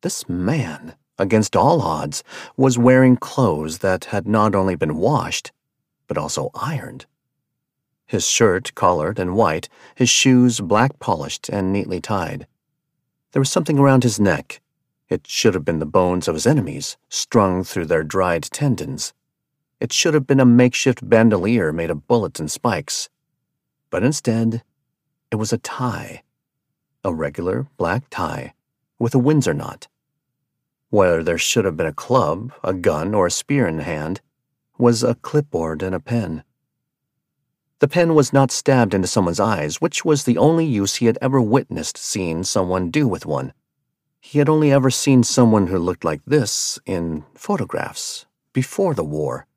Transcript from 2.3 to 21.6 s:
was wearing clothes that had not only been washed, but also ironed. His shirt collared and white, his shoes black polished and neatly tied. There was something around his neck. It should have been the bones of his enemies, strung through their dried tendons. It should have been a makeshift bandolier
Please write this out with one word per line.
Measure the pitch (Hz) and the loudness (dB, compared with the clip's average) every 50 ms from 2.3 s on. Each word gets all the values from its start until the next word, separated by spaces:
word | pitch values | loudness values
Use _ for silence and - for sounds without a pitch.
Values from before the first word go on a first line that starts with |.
| - - - - _ | -18 -18 -18 -16 _
was | - 131 135 127 120 | 2 2 2 4 4
wearing | 120 127 127 131 131 127 127 | 6 6 6 8 8 6 6
clothes | 123 - - - - 131 107 82 76 78 80 80 - | 4 0 -6 -2 0 2 2 2 0 -4 -8 -8 -4
that | - 95 92 90 - | -2 -2 -2 -2 -4
had | - - 104 85 98 | -6 -6 -6 -4 0
not | 104 110 107 107 101 | 2 2 2 2 2
only | 98 95 95 92 | 2 0 0 0
been | 78 - 78 78 | -2 -2 -2 -2
washed, | 78 90 120 151 123 - 85 - - - - _ _ _ _ _ _ _ _ _ _ _ | 0 0 0 0 0 -2 -4 -6 -8 -10 -12 _ _ _ _ _ _ _ _ _ _ _
but | _ - | _ -6
also | 78 73 78 - - 139 - _ | -6 -6 -4 -6 -6 -6 -8 _
ironed. | - - 139 165 135 - - - 131 - _ _ _ _ _ _ _ _ _ _ _ _ _ _ _ _ _ _ _ _ | -8 -8 -6 -6 -8 -8 -10 -16 -18 -20 _ _ _ _ _ _ _ _ _ _ _ _ _ _ _ _ _ _ _ _
His | _ - 101 - | _ -4 -4 -2
shirt | - - - 120 107 87 95 - - _ | -2 0 2 4 4 4 2 -2 -8 _
collared | - - 92 90 80 76 82 107 107 | 0 0 2 2 2 0 -4 -4 -4
and | 92 90 90 | -4 -2 0
white, | 104 117 87 78 82 - - _ _ - - _ | 0 2 0 0 -4 -6 -10 _ _ -20 -20 _
his | - 131 120 | -2 0 2
shoes | - - - 139 127 123 123 123 117 113 | 2 2 4 4 6 6 6 4 2 0
black | 101 82 95 107 120 143 - _ | -2 0 2 2 2 2 0 _
polished | - - 98 78 73 - - - - - | -4 -4 -4 -4 -4 -8 -10 -12 -10 -8
and | - 101 95 92 95 | -6 -4 -2 -2 -2
neatly | 101 98 - 92 87 | -2 -4 -4 -8 -8
tied. | - - 107 98 85 78 - 69 - _ _ _ _ _ _ _ _ _ _ _ _ _ _ _ _ _ _ | -6 -4 -4 -4 -4 -6 -8 -12 -14 _ _ _ _ _ _ _ _ _ _ _ _ _ _ _ _ _ _
There | 147 | -2
was | 135 135 | 0 2
something | - 185 165 147 156 139 | 0 -2 0 0 2 4
around | 139 139 135 131 120 | 4 6 6 6 4
his | 123 104 - | 2 2 2
neck. | 104 98 82 71 - _ - - _ _ _ _ _ _ _ _ _ _ | 2 2 2 0 -4 _ -18 -20 _ _ _ _ _ _ _ _ _ _
It | 92 90 _ | -6 -6 _
should | _ - - - 117 92 | _ -6 0 2 2 2
have | 92 76 | 2 -2
been | 80 85 80 | -2 -4 -4
the | 80 | -4
bones | 78 - 92 92 90 90 90 82 - | 0 2 2 2 2 0 -2 -2 -2
of | 82 | -4
his | 78 - | -2 0
enemies, | - 156 147 98 78 73 73 73 - - _ _ _ | 2 2 2 0 -4 -8 -10 -10 -12 -12 _ _ _
strung | - - - _ - 120 101 95 90 90 92 | -8 -8 -8 _ 2 2 4 4 2 -2 -4
through | - - 98 85 | -4 -6 -6 -2
their | 78 85 80 80 | 0 0 0 0
dried | 76 - 95 92 90 85 82 76 | -2 -2 -2 0 0 0 -2 -4
tendons. | - - - 147 143 120 - - - - - - - _ _ _ _ _ _ _ _ _ _ _ _ _ _ | -8 -8 -4 -2 -2 0 -2 -4 -10 -10 -10 -10 -12 _ _ _ _ _ _ _ _ _ _ _ _ _ _
It | - - - | -8 -6 -4
should | - - 175 151 | 0 0 2 2
have | 151 135 - | 2 2 4
been | 139 135 | 4 6
a | 131 | 6
makeshift | 123 120 120 127 127 120 - - 135 120 - - | 6 6 6 6 4 2 0 0 0 -2 -2 0
bandolier | 101 113 110 113 117 107 95 87 101 120 120 | 2 4 6 6 6 4 2 2 2 0 2